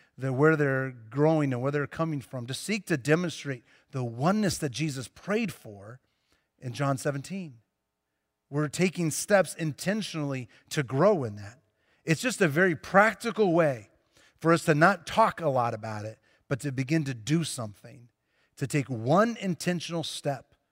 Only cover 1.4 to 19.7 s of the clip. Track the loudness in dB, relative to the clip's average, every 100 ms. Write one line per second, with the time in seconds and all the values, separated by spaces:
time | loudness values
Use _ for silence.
1.4 | 2 0 -2 -2 -4 -4 -4 -4 -8 -12
2.4 | -10 -10 -4 -6 -2 -2 2 2 2 -6
3.4 | -10 -10 -12 _ _ -6 -6 0 0 2
4.4 | 0 -2 -6 -4 -4 -6 -12 -14 -4 -2
5.4 | -2 -8 -18 -18 -18 -20 _ _ _ _
6.4 | _ _ -12 -2 -2 0 -2 -6 -8 -12
7.4 | -12 -16 _ _ _ _ _ _ _ _
8.4 | _ -4 -4 0 -2 0 -2 -2 2 2
9.4 | 2 -2 -6 -4 -4 -4 -4 -6 -6 -6
10.4 | -10 _ _ -6 -2 4 4 4 0 -6
11.4 | -14 -18 _ _ _ _ -2 -2 0 2
12.4 | 2 4 2 2 4 6 6 2 -6 0
13.4 | 2 4 2 0 -8 _ _ _ _ _
14.4 | 2 2 4 6 6 4 -2 2 2 2
15.4 | 0 2 0 -2 -6 -8 -10 -14 _ _
16.4 | _ -4 -4 -4 0 0 0 -6 0 0
17.4 | 0 -6 -10 -12 -20 -20 -20 _ _ _
18.4 | _ -8 -2 -2 -2 -4 2 4 4 0
19.4 | -4 -2 -2